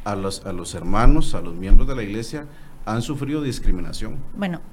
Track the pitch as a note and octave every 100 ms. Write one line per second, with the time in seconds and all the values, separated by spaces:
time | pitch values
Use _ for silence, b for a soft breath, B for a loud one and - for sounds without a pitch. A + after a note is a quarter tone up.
0 | - G2+ G2 F#2 F#2+ F2 E2+ E2+ E2 G#2+
1 | - - - G2+ E2+ E2+ F#2 B2 C3+ C3
2 | G2+ G#2+ A#2 D3+ D3 b b b - A2+
3 | A#2+ D3 C3 D3+ C#3+ - - F2+ E2+ -
4 | A2 C3+ - - G3 E3+ -